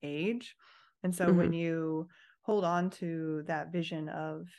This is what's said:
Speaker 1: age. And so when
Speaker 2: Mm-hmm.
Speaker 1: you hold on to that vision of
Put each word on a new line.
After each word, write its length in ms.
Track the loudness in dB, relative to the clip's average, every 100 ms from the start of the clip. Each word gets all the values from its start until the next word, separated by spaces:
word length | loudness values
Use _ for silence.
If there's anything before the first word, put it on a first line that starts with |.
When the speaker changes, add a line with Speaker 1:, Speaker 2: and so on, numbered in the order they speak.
Speaker 1:
age. 520 | -8 -2 -2 -2 -6 -18 -20 -20 -20 _
And 120 | -4 2
so 180 | 6
when 180 | 6 6
Speaker 2:
Mm-hmm. 20 |
Speaker 1:
you 560 | 2 0 0 0 -2 -4 -12 -20 _
hold 220 | -2 2 2
on 240 | 2 0
to 520 | -2 -4 -4 -2 -4 -2
that 240 | -4 -2
vision 360 | -4 -4 -4 -6
of 380 | -6 -6 -6 -10